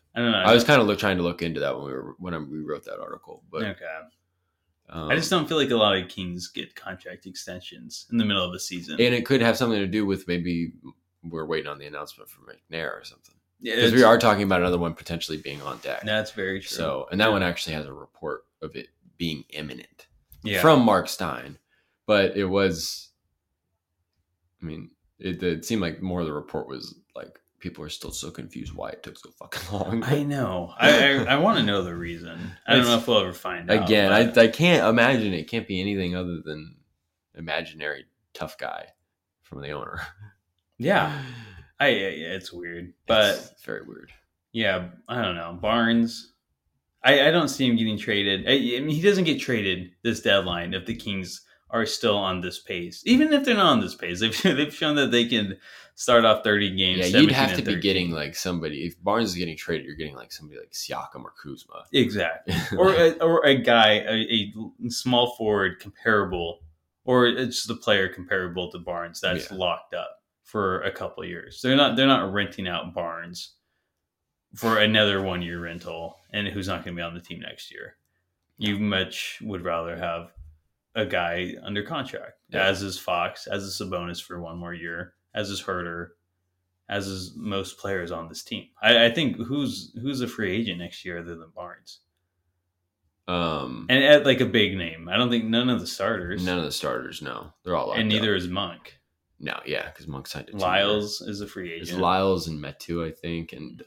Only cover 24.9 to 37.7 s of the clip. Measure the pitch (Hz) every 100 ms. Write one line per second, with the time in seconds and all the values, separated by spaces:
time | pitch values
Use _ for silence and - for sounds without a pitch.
24.9 | _ _ _ 92 85 90 80 - 113 87
25.9 | 80 95 90 80 73 - - - 67 -
26.9 | - _ - - _ _ _ 90 78 76
27.9 | - - - - - - - - - -
28.9 | - - - - - - - 87 101 98
29.9 | 113 120 147 143 139 110 92 87 - 131
30.9 | 147 139 139 113 135 190 190 104 101 90
31.9 | 85 85 85 85 82 87 - - 123 120
32.9 | 117 117 110 90 90 92 87 85 107 90
33.9 | 107 98 104 117 120 117 - 175 160 95
34.9 | 117 120 131 104 87 78 113 110 92 98
35.9 | 98 90 90 90 85 78 76 80 - _
36.9 | _ _ _ _ - 82 76 80